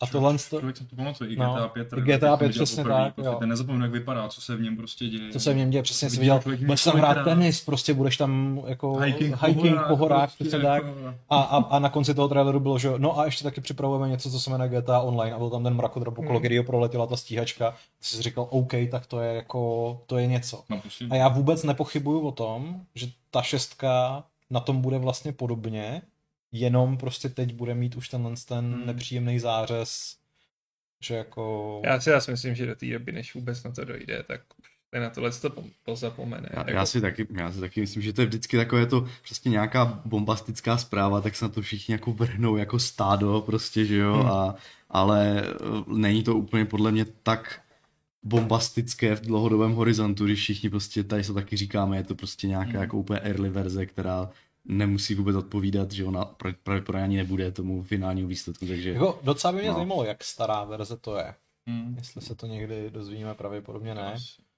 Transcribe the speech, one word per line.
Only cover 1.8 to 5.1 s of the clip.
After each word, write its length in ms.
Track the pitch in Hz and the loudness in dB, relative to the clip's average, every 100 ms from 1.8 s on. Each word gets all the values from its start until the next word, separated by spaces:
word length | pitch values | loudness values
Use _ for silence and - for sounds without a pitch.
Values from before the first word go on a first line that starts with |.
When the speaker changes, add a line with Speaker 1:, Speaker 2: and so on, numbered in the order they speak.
| 117 127 | -6 0
Speaker 1:
i 40 | |
G 180 | 127 139 | 2 6
T 100 | 147 | 6
A 80 | 147 | 6
Speaker 2:
když 0 | |
jsem 20 | |
Speaker 1:
pět, 100 | 143 | 4
Speaker 2:
viděl 160 | 113 | 4
Speaker 1:
přesně 180 | 143 - | 0 0
Speaker 2:
poprvé, 220 | 139 131 | 2 2
Speaker 1:
tak, 100 | 135 | 2
Speaker 2:
prostě 140 | - 135 | 0 -2
Speaker 1:
jo. 80 | 120 | -2
Speaker 2:
ten 100 | 117 | 0
nezapomenu, 360 | 117 127 127 | -2 -2 0
jak 80 | 120 | 0
vypadá, 360 | 120 120 127 107 | -2 -4 -4 -6
co 120 | - | -10
se 160 | - 113 | -8 -4
v 40 | |
něm 160 | 113 110 | -4 -4
prostě 320 | 113 - | -8 -8
děje. 240 | 120 | -6